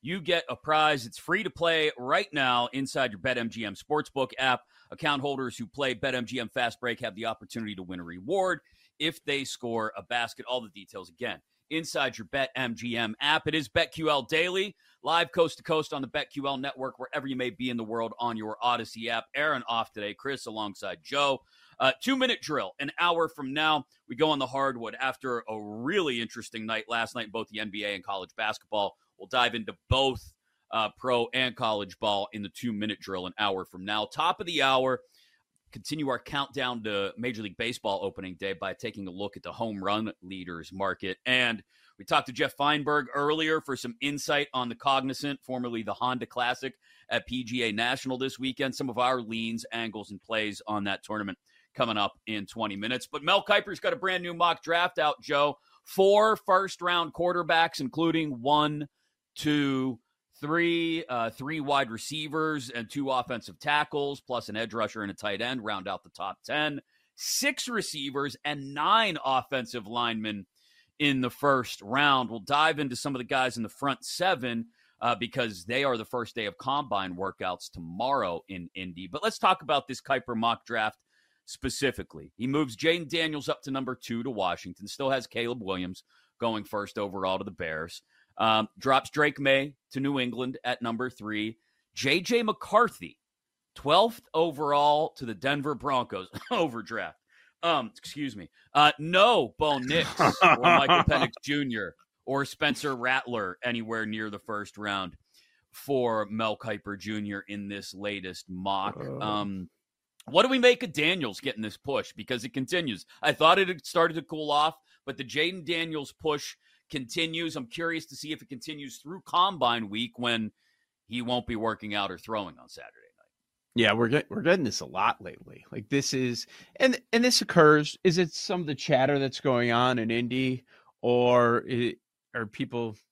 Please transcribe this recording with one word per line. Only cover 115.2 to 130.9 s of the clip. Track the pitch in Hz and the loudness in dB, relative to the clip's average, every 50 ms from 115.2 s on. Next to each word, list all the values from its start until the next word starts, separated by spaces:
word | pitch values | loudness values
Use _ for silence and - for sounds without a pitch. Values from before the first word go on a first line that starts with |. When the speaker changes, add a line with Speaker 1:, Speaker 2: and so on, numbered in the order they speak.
| 135 | -8
Speaker 1:
Jayden | 120 107 143 156 175 185 185 160 | -6 0 0 0 0 0 -6 -6
Daniels | 139 170 165 165 165 160 151 139 - | -4 -4 -4 -2 -4 -4 -6 -8 -8
push | - _ - 160 147 147 - - - _ _ _ _ _ _ _ | -14 _ -2 -2 -2 0 -2 -8 -14 _ _ _ _ _ _ _
continues. | - 147 131 113 - 170 165 165 160 165 170 160 156 | -8 -8 -8 -6 -2 -2 -2 -2 -2 -4 -4 -4 -4
I'm | 151 127 117 | -6 -10 -10
curious | - - 165 165 165 160 156 - | -8 -6 -4 -4 -4 -4 -8 -10
to | 139 | -16
see | - - 151 151 | -14 -10 -10 -10
if | 143 | -10
it | - _ | -10 _
continues | 139 123 - - 156 147 143 135 117 - | -16 -14 -12 -12 -12 -12 -12 -14 -14 -16
through | - 143 175 190 - | -14 -14 -14 -14 -12
Combine | - - 175 180 196 196 156 131 120 120 120 113 101 | -2 2 4 4 4 2 2 2 4 4 2 0 -2
Week | 101 107 120 117 _ - | -4 -4 -4 -4 _ -2
when | 123 120 117 113 110 107 - _ _ _ _ _ _ _ _ _ _ _ | 0 0 2 2 0 -4 -6 _ _ _ _ _ _ _ _ _ _ _
he | 110 123 | -6 -6
won't | 120 113 123 123 113 - | -2 0 -2 -2 -2 -2
be | 120 | -4
working | 107 110 113 110 - - 107 104 | -2 0 -2 -2 -2 -6 -6 -4
out | 104 101 98 | -2 -2 -4
or | 92 85 | -6 -10
throwing | - - 113 107 101 85 76 - | -8 -4 -4 -4 -4 -4 -10 -16
on | 62 62 | -20 -20
Saturday | - - 64 57 _ 58 57 _ _ _ | -20 -18 -18 -20 _ -20 _ _ _ _
night. | _ _ _ _ _ _ _ _ _ _ _ 117 117 | _ _ _ _ _ _ _ _ _ _ _ 4 4
Speaker 2:
Yeah, | 107 101 | 6 6
we're | 113 120 113 | 4 4 4
get-, | 123 151 - _ | 4 2 0 _
we're | - - | -6 -2
getting | 110 156 180 190 156 | 2 4 4 4 2
this | 117 - - | 0 -2 -4
a | 85 | -8
lot | 65 65 90 101 117 - - | -6 -2 0 2 2 2 0
lately. | 104 90 78 - - - - - - _ | -6 -14 -14 -16 -20 -20 -20 -20 -20 _
Like, | - 127 104 _ | -12 -12 -8 _
this | - 139 135 - - | -2 0 0 0 -2
is, | 131 127 123 120 117 - _ - - - _ _ - | -2 -2 -2 -4 -6 -8 _ -16 -20 -20 _ _ 2
and, | - 262 247 - _ _ - | 2 2 2 2 _ _ 2
and | 233 240 | 4 4
this | 254 240 - | 4 4 4
occurs, | - - - 175 160 151 151 151 147 147 - - _ | 0 4 6 8 10 10 10 8 6 0 -6 2 _
is | 185 165 175 | 2 4 4
it | 180 156 - | 0 0 -2
some | - - - 190 180 | -8 -4 -2 -2 -2
of | 175 147 | -2 -2
the | 151 | -4
chatter | 127 - - 151 127 131 135 143 139 | -6 0 2 4 4 6 4 4 2
that's | 135 135 131 - | 2 0 -2 -2
going | - 143 127 120 120 120 | 0 2 4 4 4 4
on | 117 117 123 127 127 123 | 4 4 4 4 4 2
in | 110 110 | 0 0
Indy, | 117 117 120 120 120 127 131 131 131 123 - _ - - _ _ | 0 0 0 0 0 0 0 0 0 -2 -6 _ -20 -20 _ _